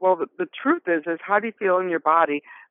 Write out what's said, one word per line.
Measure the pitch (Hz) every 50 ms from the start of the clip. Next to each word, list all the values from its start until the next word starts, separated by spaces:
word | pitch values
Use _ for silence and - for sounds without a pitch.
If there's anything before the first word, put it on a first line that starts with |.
Well, | 185 185 185
the, | 165 139 - _ -
the | 180 - - - -
truth | 175 339 349 -
is, | 180 170 160 151
is | 175 170 160
how | - - 202 208
do | 208
you | 226 - _
feel | 208 190 180 180
in | 185 180
your | 165 160
body? | - 156 160 165 165 147 147 147 - - - - - _